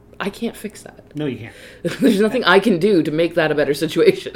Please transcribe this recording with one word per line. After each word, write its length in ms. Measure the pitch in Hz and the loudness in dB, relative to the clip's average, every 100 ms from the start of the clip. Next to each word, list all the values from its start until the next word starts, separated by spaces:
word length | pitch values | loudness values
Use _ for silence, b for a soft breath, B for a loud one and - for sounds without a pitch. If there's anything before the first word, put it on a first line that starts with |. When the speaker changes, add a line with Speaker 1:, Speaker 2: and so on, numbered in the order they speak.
| - - | -20 -10
Speaker 1:
I 120 | 196 | -10
can't 260 | - 233 - | -8 -10 -10
fix 260 | 208 - | -16 -16
that. 300 | - - - | -20 -20 -16
Speaker 2:
No, 120 | 147 151 | -8 -8
you 100 | 110 | -8
can't. 180 | 113 B B B | -12 B B B
Speaker 1:
<laughs> 180 | 170 - | -8 0
There's 180 | 269 196 | 0 2
nothing 260 | 214 254 | 0 0
I 160 | 170 196 | 4 4
can 180 | 233 175 | 4 2
do 240 | 202 185 | 2 2
to 80 | 151 | 2
make 240 | 151 170 | 0 0
that 180 | 170 156 | 0 0
a 20 | |
better 200 | 147 135 | 0 0
situation. 580 | 147 160 170 147 - - | -2 -2 2 2 2 -4